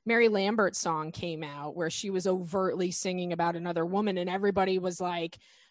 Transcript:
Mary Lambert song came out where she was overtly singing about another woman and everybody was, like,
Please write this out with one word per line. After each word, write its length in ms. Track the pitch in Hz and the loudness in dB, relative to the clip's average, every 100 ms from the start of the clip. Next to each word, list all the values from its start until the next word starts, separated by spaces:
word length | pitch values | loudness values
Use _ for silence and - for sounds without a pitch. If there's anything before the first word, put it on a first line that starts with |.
Mary 240 | 220 233 226 | 0 4 6
Lambert 480 | 208 196 226 196 - | 4 2 2 2 2
song 360 | 175 156 156 | -2 -2 -4
came 300 | - 175 160 | -6 -6 -6
out 320 | 151 143 147 | -8 -8 -8
where 140 | 170 165 | -4 -4
she 220 | - 202 | -4 -4
was 160 | 190 190 | -2 0
overtly 640 | 185 170 190 185 151 185 | 0 0 0 0 0 -2
singing 420 | 175 190 180 175 | -2 -2 -2 -2
about 240 | 170 170 170 | 0 0 0
another 300 | 175 170 170 | -2 0 0
woman 320 | 196 214 185 | 2 0 0
and 100 | 180 | -2
everybody 500 | 190 202 190 190 185 | 0 2 2 2 2
was, 220 | 185 175 | -2 -2
like, 380 | 180 175 170 - - - _ | -2 -2 -4 -8 -20 -20 _